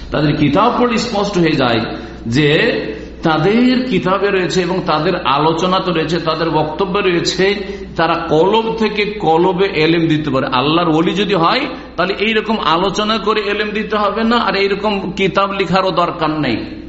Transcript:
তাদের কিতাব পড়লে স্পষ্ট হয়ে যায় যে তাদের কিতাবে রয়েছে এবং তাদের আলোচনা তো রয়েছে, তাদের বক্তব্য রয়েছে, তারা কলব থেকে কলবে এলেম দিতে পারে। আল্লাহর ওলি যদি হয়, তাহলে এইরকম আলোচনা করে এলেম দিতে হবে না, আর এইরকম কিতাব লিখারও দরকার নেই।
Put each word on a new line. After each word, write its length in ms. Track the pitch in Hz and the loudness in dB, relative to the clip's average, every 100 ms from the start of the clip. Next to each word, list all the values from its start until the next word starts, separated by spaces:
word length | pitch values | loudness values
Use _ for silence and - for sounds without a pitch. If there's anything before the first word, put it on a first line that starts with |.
| - | -6
তাদের 240 | 143 151 - | 0 0 2
কিতাব 380 | 143 180 233 233 | 2 4 2 2
পড়লে 180 | 240 220 | 0 0
স্পষ্ট 400 | - 202 190 180 | -2 -2 -2 2
হয়ে 140 | 160 | 2
যায় 440 | 135 123 113 110 - - - 113 | 2 2 0 -2 -8 -12 -12 -2
যে 540 | 127 147 165 233 - - - - - | 2 2 4 2 0 -4 -10 -12 -4
তাদের 640 | 165 156 180 233 247 254 254 | 0 2 2 4 4 2 0
কিতাবে 440 | 190 185 190 202 | 0 0 0 2
রয়েছে 320 | 190 175 185 | 0 0 0
এবং 200 | 175 185 165 | 0 -2 0
তাদের 300 | 151 165 180 | 0 0 -2
আলোচনা 640 | - 139 156 165 185 185 | 0 2 2 2 0 0
তো 120 | 180 | 0
রয়েছে, 280 | 160 151 170 | -2 0 -2
তাদের 300 | 160 160 165 | -2 -2 0
বক্তব্য 500 | 156 151 - 190 202 | 0 -2 -2 -2 0
রয়েছে, 560 | 185 170 - - 196 202 - - - - | 0 0 -2 0 0 0 -4 -10 -10 -2
তারা 320 | 165 160 - | 0 0 0
কলব 460 | 156 185 220 220 - | 2 4 2 0 -2
থেকে 260 | 214 208 202 | -2 0 -4
কলবে 600 | - 156 160 185 180 196 | -2 0 2 2 2 0
এলেম 420 | 151 156 165 160 | 2 2 2 2
দিতে 220 | 151 151 | 0 0
পারে। 180 | 131 - | -2 0
আল্লাহর 420 | 127 143 165 170 156 | 0 2 2 2 2
ওলি 180 | 180 | 2
যদি 200 | 180 196 | 0 0
হয়, 260 | 190 170 233 285 - - - | 2 2 2 -2 -8 -12 -4
তাহলে 160 | 185 - | -2 0
এইরকম 380 | 214 220 208 214 | 0 0 0 -2
আলোচনা 600 | 147 165 196 202 214 220 | 2 2 0 -2 -2 -2
করে 240 | 185 214 | 0 0
এলেম 280 | 202 208 208 | 0 -2 -2
দিতে 280 | 202 196 214 | -4 -2 0
হবে 260 | 208 202 | 0 0
না, 140 | 226 240 | 0 0
আর 180 | 196 196 | 0 0
এইরকম 560 | 196 190 214 196 185 | 0 0 -2 -2 -4
কিতাব 400 | 185 190 196 196 | -2 0 2 0
লিখারও 400 | 196 170 190 185 | -2 0 0 2
দরকার 480 | 170 170 - 156 156 | 0 -2 0 -2 -2
নেই। 160 | 131 110 - - | -2 -2 -6 -12